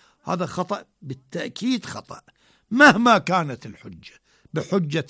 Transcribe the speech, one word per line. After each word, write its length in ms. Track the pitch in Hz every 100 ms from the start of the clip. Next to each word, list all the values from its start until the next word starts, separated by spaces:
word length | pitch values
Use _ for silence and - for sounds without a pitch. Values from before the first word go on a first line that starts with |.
| _ _
هذا 220 | - 175 175
خطأ، 380 | - 180 202 - _
بالتأكيد 840 | 143 131 _ - - - 233 247 -
خطأ، 340 | 104 - - - _ _ _ -
مهما 480 | 233 285 196 240 214
كانت 480 | - 180 156 120 113
الحجة، 540 | 95 - 82 - - _ _ _
بحجة 520 | 151 - 196 156 156